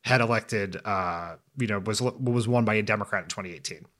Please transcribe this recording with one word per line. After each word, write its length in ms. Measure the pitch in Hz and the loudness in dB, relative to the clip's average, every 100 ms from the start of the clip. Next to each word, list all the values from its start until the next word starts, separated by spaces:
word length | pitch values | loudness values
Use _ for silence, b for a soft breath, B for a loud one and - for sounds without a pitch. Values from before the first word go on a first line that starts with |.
had 180 | - 127 | 2 4
elected, 580 | 117 113 110 110 98 90 | 4 2 0 -2 -2 -4
uh, 520 | - 98 90 85 85 80 _ - | -4 -2 -2 -4 -6 -12 _ -4
you 100 | 120 | -2
know, 120 | 104 | 0
was, 240 | 98 107 | -2 0
was 440 | 123 123 127 120 110 | -2 -2 0 2 4
won 200 | 123 110 | 4 4
by 80 | |
a 80 | 107 | 2
Democrat 400 | 104 107 101 101 | 2 0 0 -4
in 60 | 80 | -4
twenty 220 | - 95 | -8 -10
eighteen. 320 | 82 - 82 - | -10 -12 -12 -18